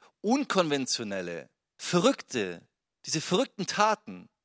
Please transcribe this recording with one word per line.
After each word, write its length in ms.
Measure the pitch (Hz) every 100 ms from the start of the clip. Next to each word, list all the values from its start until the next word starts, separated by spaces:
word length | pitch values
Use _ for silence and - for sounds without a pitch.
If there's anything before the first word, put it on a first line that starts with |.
| - _
unkonventionelle, 1300 | 196 269 262 196 165 143 127 - 110 98 87 85 65 _ _ _
verrückte, 880 | - 175 214 - - 123 95 85 - _ _ _
diese 160 | - 147
verrückten 460 | - 185 269 - 180
Taten, 640 | - 214 214 - 90 - _